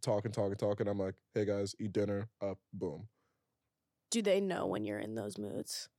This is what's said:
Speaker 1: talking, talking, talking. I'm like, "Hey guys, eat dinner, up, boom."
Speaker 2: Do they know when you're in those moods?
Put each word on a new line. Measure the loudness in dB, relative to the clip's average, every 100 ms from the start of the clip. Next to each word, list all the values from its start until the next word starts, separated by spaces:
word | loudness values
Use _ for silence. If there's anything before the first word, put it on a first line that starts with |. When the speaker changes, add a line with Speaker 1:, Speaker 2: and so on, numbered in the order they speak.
Speaker 1:
talking, | 0 2 2
talking, | 0 0 2
talking. | 0 2 0
I'm | 0
like, | -2 -4 _
"Hey | 0 2
guys, | 2 0 -2
eat | -2
dinner, | 2 2 0 -4 -4
up, | -4 -4 _
boom." | -6 -4 -4 -10 _ _ _ _ _ _ _ _ _ _
Speaker 2:
Do | 0
they | 4 4
know | 4 2 0
when | 0 0
you're | -2
in | -4 -4
those | -4 -4
moods? | -4 -4 -6 -8 -8